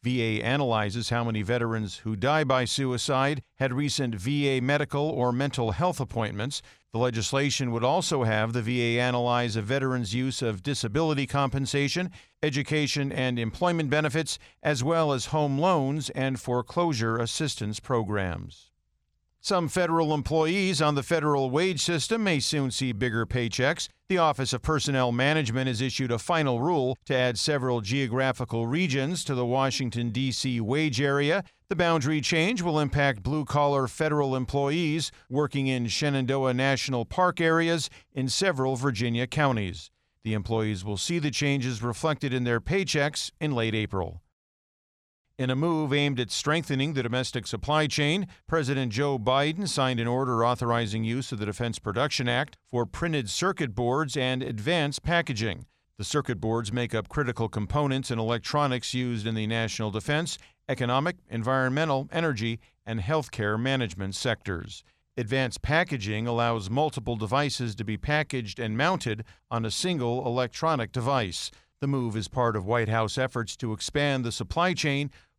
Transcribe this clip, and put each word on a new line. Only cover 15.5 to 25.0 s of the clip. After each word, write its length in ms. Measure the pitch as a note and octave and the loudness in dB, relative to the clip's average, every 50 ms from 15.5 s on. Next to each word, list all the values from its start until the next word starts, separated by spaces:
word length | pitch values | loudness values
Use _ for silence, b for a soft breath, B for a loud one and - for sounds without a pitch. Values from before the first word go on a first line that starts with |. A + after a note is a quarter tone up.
| C#3 C#3 | 2 2
loans 520 | D#3 F#3 F#3 D#3+ C3+ C3+ C#3+ D#3 C#3 - | 4 4 4 4 2 2 0 -2 -4 -4
and 280 | - - C3 C3+ C3 A2+ | -4 -2 -2 -2 -2 -4
foreclosure 800 | - - B2 B2 A#2 - - F3 F3 E3+ D3+ A2 A2+ A2+ A2+ A#2 | -2 -2 0 0 -2 -2 -2 0 2 2 2 2 2 0 2 0
assistance 640 | A#2 A2+ - - D#3 D3 - - A2 G#2 G#2+ - | -2 -2 -2 -2 -2 -4 -2 -4 -4 -4 -6 -6
programs. 880 | - - C3+ A#2 A2+ F#2+ G#2 G#2 F#2+ F2+ E2+ F2 F2+ F2 - - - _ _ _ _ _ _ _ _ _ _ _ _ _ _ _ | -4 -2 0 0 0 0 0 0 0 -2 -2 -4 -8 -12 -14 -18 -20 _ _ _ _ _ _ _ _ _ _ _ _ _ _ _
Some 280 | - - G3+ F#3 E3+ D3 | -4 0 0 2 2 0
federal 460 | - F#3 F3+ E3 E3 E3 E3 D3+ D3+ | 0 0 2 2 4 2 4 4 2
employees 680 | D3 C#3 - D#3 D#3+ D#3 D#3+ F3 G3+ F#3+ F#3 F#3 C#3 | 0 0 0 2 2 2 4 2 2 2 2 2 2
on 140 | D#3+ D3+ D3 | 2 4 2
the 80 | C#3+ C3+ | 2 0
federal 460 | - E3+ E3 D3 D3+ D3 C#3 C3+ C3 | 2 0 2 4 4 2 2 2 2
wage 320 | B2 D3 F3 F#3+ F#3 C#3 | 2 2 2 2 0 0
system 420 | - - F3 D#3+ B2+ - A3+ A3+ G#3+ | 0 0 0 0 0 0 0 0 2
may 160 | G3 E3+ C#3 | 2 2 2
soon 320 | - - - D3 C#3 C3 | 0 0 0 0 0 0
see 220 | A#2 - C#3+ B2+ A#2+ | 0 -2 -2 -2 0
bigger 320 | G2+ B2 B2 G#2+ A#2 A2+ | 0 -2 0 0 0 -2
paychecks. 640 | G2 - B2 A#2+ A#2 - - B2+ C#3 E3+ - - - b b b _ | 0 0 -2 -2 -2 0 2 2 2 2 0 -4 -10 b b b _
The 100 | F#3+ F3+ | 2 4
Office 360 | E3 D#3 C#3+ - C3+ A#2 - | 4 4 4 2 -2 -2 -2
of 80 | A#2+ | -2
Personnel 500 | - - D#3+ C#3+ - D3 C#3 C3 | 0 0 0 2 2 2 2 2